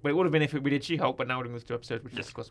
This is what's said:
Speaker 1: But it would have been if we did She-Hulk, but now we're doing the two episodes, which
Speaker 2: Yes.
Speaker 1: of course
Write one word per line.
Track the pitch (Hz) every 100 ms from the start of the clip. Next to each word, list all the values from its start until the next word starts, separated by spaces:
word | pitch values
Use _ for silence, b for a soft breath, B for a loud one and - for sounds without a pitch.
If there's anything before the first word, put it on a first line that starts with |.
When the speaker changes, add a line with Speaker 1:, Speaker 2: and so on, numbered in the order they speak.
Speaker 1:
But | 143
it | 151
would | 180
have |
been | 156
if | 147
we | 151 139
did | 143
She-Hulk, | 139 160 131 131
but | 127
now | 127
we're |
doing | 120
the | 120
two | -
episodes, | 120 - 113
which | 131
Speaker 2:
Yes. | 113 110
Speaker 1:
of |
course | - 113